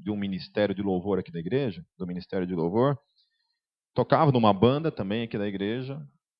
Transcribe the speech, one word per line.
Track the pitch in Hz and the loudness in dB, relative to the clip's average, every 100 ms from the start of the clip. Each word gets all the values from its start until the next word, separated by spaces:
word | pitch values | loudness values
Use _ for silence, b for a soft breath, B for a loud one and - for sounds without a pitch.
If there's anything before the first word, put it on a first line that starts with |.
de | 101 | -6
um | 104 | -4
ministério | 98 92 - 107 101 | -4 -6 -4 -2 0
de | 95 | 0
louvor | 98 92 98 92 | -2 -2 0 -2
aqui | 90 | -4
da | 82 | -8
igreja, | 82 131 131 85 - - | -4 -2 -2 -6 -14 -12
do | 90 | -10
ministério | 90 - 98 90 | -8 -8 -6 -4
de | |
louvor, | 90 85 107 135 143 _ _ _ _ _ _ _ _ _ | -2 0 2 2 0 _ _ _ _ _ _ _ _ _
tocava | - 123 135 143 | -4 2 4 6
numa | 127 110 | 6 6
banda | 98 113 143 160 | 6 4 4 -2
também | - 95 110 | -4 -4 -4
aqui | 117 113 | -4 -4
da | 104 | -4
igreja | 98 101 123 131 143 143 _ _ _ | -4 -4 -4 -8 -10 -14 _ _ _